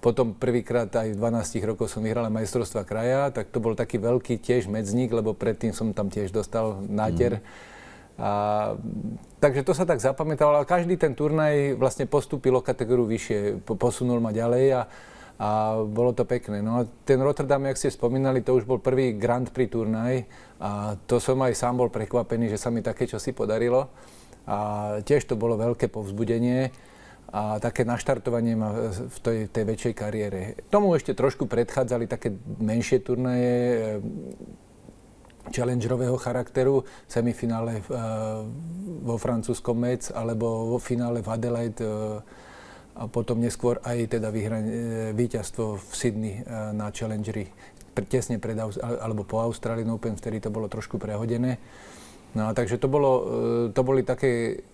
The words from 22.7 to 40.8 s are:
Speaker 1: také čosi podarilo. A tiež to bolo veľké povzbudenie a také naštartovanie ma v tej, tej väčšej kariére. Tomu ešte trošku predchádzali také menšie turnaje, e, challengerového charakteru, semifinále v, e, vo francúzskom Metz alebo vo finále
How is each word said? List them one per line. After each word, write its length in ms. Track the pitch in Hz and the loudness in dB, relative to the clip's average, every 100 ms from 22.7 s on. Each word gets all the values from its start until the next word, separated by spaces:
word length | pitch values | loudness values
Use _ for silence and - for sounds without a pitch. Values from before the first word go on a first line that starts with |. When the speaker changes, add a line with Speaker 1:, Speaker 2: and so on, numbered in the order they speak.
| 117 | -2
Speaker 1:
také 240 | 107 107 123 | -2 -2 -4
čosi 240 | 110 - | -4 -6
podarilo. 560 | 143 107 110 120 123 135 - - - - - - | -4 -2 2 4 2 0 -8 -20 -20 -20 -18 -6
A 540 | 104 107 104 107 104 | -4 -2 -2 -2 -4
tiež 220 | 101 143 - | 2 2 2
to 80 | |
bolo 220 | 117 117 110 | -2 0 0
veľké 320 | 117 120 117 | 0 0 -2
povzbudenie 800 | 113 98 101 113 117 120 127 131 135 - - - - - | -2 -8 -4 0 2 2 2 -2 -6 -20 -20 -20 -20 -8
a 260 | 104 107 107 | -6 -4 -2
také 240 | 120 - | -4 0
naštartovanie 720 | 117 120 - 127 - 117 117 | 0 0 0 0 0 0 0
ma 160 | 113 107 110 113 | 0 0 -2 -2
v 260 | 98 123 - | -4 -8 -6
tej, 140 | - 113 107 | -2 -2 -2
tej 140 | 113 107 | -2 -2
väčšej 280 | 107 120 110 | -2 -4 -4
kariére. 720 | 107 107 104 98 95 - - | -4 -4 -4 -4 -8 -10 2
Tomu 260 | 202 202 | 4 4
ešte 220 | 160 - - | 2 0 2
trošku 320 | 131 - 107 | 2 2 -2
predchádzali 580 | 113 117 - 123 120 117 | 0 0 0 0 0 -2
také 300 | 117 117 95 107 104 | -4 -4 -6 -10 -4
menšie 420 | 107 113 117 131 | 0 0 4 2
turnaje, 480 | - 123 127 123 123 | 2 -2 0 2 2
e, 280 | 123 123 120 110 107 104 - 64 - - - - - - - - - - - - | 2 2 0 0 -4 -6 -8 -12 -14 -16 -18 -20 -20 -20 -20 -20 -20 -20 -18 -6
challengerového 640 | - 120 123 113 123 123 123 | -2 0 0 0 0 2 0
charakteru, 640 | - 127 120 - 131 139 131 - - | 0 -2 -2 2 4 4 0 -16 -6
semifinále 720 | - 117 113 117 113 117 113 | 0 0 0 -2 -2 -2 -4
v, 60 | 95 | -6
e, 80 | 127 113 110 110 110 107 123 165 170 196 160 | -6 -4 -4 -4 -6 -8 -10 -10 -10 -10 -8
vo 160 | 127 117 | -4 -2
francúzskom 560 | 135 120 110 117 - | 0 -2 -2 -4 0
Metz 400 | 117 123 127 - | 0 0 -2 -4
alebo 560 | - 113 113 117 113 113 | -4 -2 0 0 0 0
vo 80 | |
finále 400 | 120 | -2